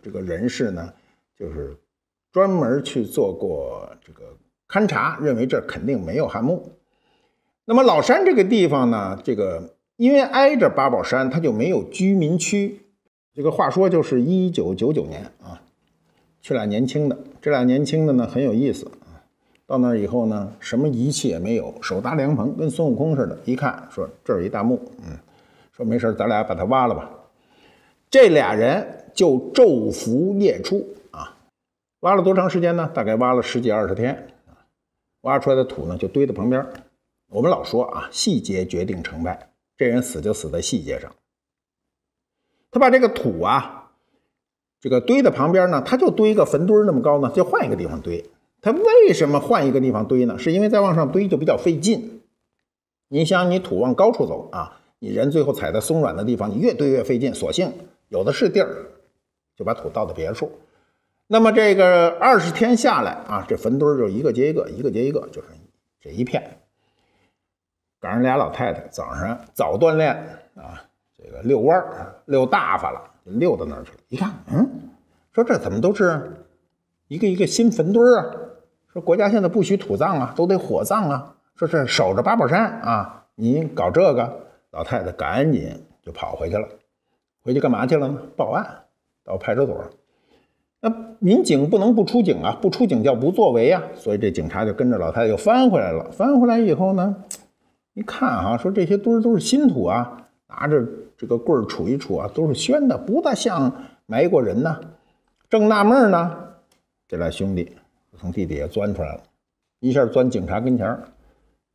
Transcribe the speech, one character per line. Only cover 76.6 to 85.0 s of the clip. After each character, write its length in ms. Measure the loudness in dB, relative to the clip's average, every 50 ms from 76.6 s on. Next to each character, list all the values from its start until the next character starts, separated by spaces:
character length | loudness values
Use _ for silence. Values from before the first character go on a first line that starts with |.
| _ _ _ _ _ _ _ _ _ -12
一 100 | -6 -2
个 80 | 0
一 80 | 0 2
个 100 | 2 0
新 240 | 0 2 2 2 4
坟 240 | 4 2 0 2
堆 80 | 4 6
儿 200 | 8 8 6 6
啊？ 160 | 2 -4 -10 -12 -16 -18 -20 -20 _ _ _ _ _ _
说 80 | -14 -6
国 160 | 0 0 2
家 140 | 4 4 2
现 120 | 2 2
在 60 | 2 2
不 140 | 2 0
许 120 | 0 2 0
土 220 | -2 -2 -2 -2
葬 240 | 0 0 0 0 -2
啊， 140 | -4 -4 -2
都 100 | 0 2
得 120 | 2 2 0
火 260 | 0 -2 -2 -2 0
葬 240 | 0 0 0 0 -2
啊。 260 | -4 -4 -6 -10 -20 _ _ _ _
说 120 | -6 -4
这 200 | -2 0 0 0
守 260 | 0 0 0 0 2 2
着 80 | 0
八 140 | 2 2 2
宝 100 | 2 2
山 320 | 2 2 2 0 0 -4 -6
啊， 420 | -4 -4 -2 -2 -4 -6 -12 -20 _ _ _
你 280 | -4 -2 0 0 0 -2 -4
搞 220 | -4 -2 -2 0
这 220 | 2 4 4 4
个， 360 | 4 2 0 -4 -6 -12 -18 -20 _ _ _ _
老 140 | -10 -10 -8
太 180 | -6 -6 -6